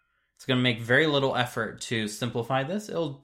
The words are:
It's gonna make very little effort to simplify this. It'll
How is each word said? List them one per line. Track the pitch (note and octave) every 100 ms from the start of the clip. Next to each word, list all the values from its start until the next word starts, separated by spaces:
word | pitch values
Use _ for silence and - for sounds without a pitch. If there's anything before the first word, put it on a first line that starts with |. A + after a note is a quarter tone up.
| _ _ _ _
It's | -
gonna | B2+
make | B2 A2+
very | A#2 B2+ D#3+
little | C#3+ C3+ A#2+
effort | A#2+ - G#2+ -
to | - A#2 G#2
simplify | - B2 A#2+ A2+ C3+
this. | C#3 G3+ G#3
It'll | E3 D#3+ C#3